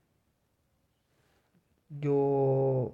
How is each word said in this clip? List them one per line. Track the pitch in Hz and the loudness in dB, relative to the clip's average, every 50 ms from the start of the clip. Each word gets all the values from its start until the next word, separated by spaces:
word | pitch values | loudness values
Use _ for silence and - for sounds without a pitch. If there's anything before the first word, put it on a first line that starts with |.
| _ _ _ _ _ _ _ _ _ _ _ _ _ _ _ _ _ _ _ _ _ _ _ _ _ _ _ _ _ _ _ _ _ _ _ _ _ - 151 | _ _ _ _ _ _ _ _ _ _ _ _ _ _ _ _ _ _ _ _ _ _ _ _ _ _ _ _ _ _ _ _ _ _ _ _ _ -20 -14
जो | 143 147 143 143 139 139 139 139 139 139 135 135 135 135 135 131 131 123 - | -6 -4 0 0 2 2 2 2 2 2 2 2 2 2 0 0 0 -2 -4